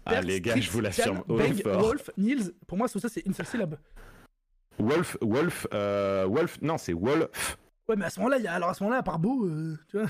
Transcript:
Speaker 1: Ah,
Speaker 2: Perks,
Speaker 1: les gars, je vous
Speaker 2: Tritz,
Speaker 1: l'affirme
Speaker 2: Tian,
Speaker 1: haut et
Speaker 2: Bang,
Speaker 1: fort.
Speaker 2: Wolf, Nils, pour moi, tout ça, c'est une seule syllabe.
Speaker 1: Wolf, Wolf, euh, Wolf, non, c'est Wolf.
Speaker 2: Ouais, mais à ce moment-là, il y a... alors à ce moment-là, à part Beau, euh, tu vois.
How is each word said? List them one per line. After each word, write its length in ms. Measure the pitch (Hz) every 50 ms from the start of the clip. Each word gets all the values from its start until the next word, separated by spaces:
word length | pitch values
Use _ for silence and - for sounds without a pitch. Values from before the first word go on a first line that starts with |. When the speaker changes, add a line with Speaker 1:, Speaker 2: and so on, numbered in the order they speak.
| -
Speaker 1:
Ah, 80 | - 92
Speaker 2:
Perks, 120 | 95 90
Speaker 1:
les 160 | 87 95 95
gars, 140 | 87 117 113
je 160 | - 107 80
vous 100 | 98 117
Speaker 2:
Tritz, 160 | 107 101 90
Speaker 1:
l'affirme 200 | - - 104 95
Speaker 2:
Tian, 80 | 92 -
Speaker 1:
haut 120 | - 113 113
et 80 | - -
Speaker 2:
Bang, 120 | - -
Speaker 1:
fort. 200 | - 214 190 180 -
Speaker 2:
Wolf, 260 | 220 269 294 - - -
Nils, 360 | - 196 226 285 269 202 175 - - -
pour 100 | - 170 190
moi, 100 | 240 254
tout 80 | - 196
ça, 80 | -
c'est 160 | 233 - 165 -
une 120 | 196 -
seule 100 | - 165
syllabe. 320 | - - 233 196 156 151 - - _ - - - - - - - - _ _ _ _ _ _ _ _ - -
Speaker 1:
Wolf, 360 | 104 113 147 175 175 - - -
Wolf, 460 | - 107 107 135 165 175 - - - - -
euh, 500 | 107 101 101 101 101 101 98 98 95 95
Wolf, 340 | 95 107 151 175 156 - - -
non, 160 | 147 160 -
c'est 140 | - - 87
Wolf. 600 | 82 95 123 147 160 151 - - - - - - - _ _ _ _ _
Speaker 2:
Ouais, 80 | - 220
mais 100 | 202 175
à 40 | 175
ce 100 | - 180
moment-là, 200 | 196 254 277 262
il 60 | 214
y 20 |
a... 60 | 175 170
alors 140 | 180 175 175
à 40 | 180
ce 80 | - 196
moment-là, 140 | 208 247 262
à 20 | -
part 160 | 190 160 160
Beau, 260 | 160 226 277 262 208
euh, 320 | 180 156 156 160 160 156 151 - _
tu 100 | - 202
vois. 80 | 220 156